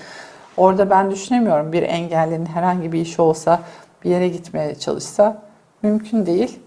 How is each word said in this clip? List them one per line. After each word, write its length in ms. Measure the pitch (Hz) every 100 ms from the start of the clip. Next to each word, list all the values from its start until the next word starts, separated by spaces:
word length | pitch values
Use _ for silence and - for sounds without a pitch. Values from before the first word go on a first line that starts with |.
| - - - - - -
Orada 340 | 185 190 196
ben 200 | 190 196
düşünemiyorum 640 | 190 - 247 220 156 156
bir 100 | 170
engellinin 640 | - 170 170 165 160 165 170
herhangi 460 | 165 180 180 165
bir 80 | 165
işi 220 | 165 -
olsa, 380 | 160 160 - 170 - - - _
bir 60 | 180
yere 180 | 180 180
gitmeye 460 | 170 - 156 151
çalışsa. 680 | - - 143 - - 208 220 - _ _ _
Mümkün 440 | 214 214 214 226 180
değil. 340 | 175 247 -